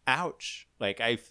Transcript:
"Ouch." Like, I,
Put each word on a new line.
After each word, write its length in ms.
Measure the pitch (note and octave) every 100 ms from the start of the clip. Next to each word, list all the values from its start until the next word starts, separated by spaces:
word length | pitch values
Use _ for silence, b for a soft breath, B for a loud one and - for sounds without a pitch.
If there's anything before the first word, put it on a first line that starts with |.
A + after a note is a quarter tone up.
| -
"Ouch." 600 | C3+ F3 - - - - -
Like, 220 | G2+ G2+
I, 180 | A#2 A#2 -